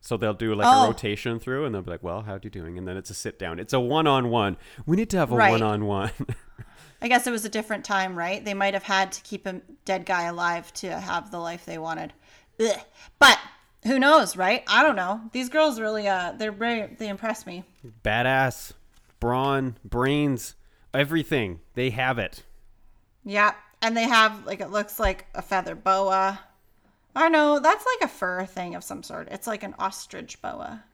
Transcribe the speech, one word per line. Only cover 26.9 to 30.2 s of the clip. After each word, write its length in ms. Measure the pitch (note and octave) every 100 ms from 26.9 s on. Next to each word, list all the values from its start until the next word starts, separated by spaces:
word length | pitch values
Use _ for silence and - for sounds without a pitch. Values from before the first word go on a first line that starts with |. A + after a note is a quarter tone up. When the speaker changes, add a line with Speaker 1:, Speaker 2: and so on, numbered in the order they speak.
| _ _ -
Speaker 2:
I 120 | D#4+
know, 320 | D#4+ D4 D4
that's 260 | D4+ G#4 B4+
like 240 | B4 -
a 40 |
fur 320 | - F3+ F3+ F#3+
thing 300 | - F3 F3
of 80 |
some 200 | - F#3+
sort. 260 | - - -
It's 160 | F#3+ -
like 160 | G#3+
an 100 | G3 -
ostrich 640 | F#3+ - - -